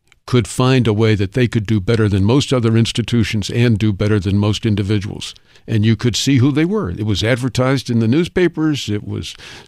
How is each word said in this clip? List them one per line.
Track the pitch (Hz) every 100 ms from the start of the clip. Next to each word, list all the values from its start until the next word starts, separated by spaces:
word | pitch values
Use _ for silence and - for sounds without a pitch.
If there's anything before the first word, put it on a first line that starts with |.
| _ _
could | - 123 104
find | - 127 131 113
a |
way | 104 110 104
that | 98
they | 127 123
could | 117 98
do | 110
better | 92 113 107
than | 98
most | 101 139 -
other | 127 113 113
institutions | 113 - 107 120 107 110 92
and | 117 123 107
do | 110
better | 92 104 107
than | 95 98
most | 101 101
individuals. | 117 101 98 107 98 - - - _ - -
And | 113
you | 107 110
could | 123
see | - - 139
who | 135
they | 139
were. | 170 214 98
It | 87 110
was | 98
advertised | 110 127 127 123 127 135 -
in | 117
the | 113
newspapers. | 143 180 185 175 156 156 143 -
It | 104
was | - 104 95 - - -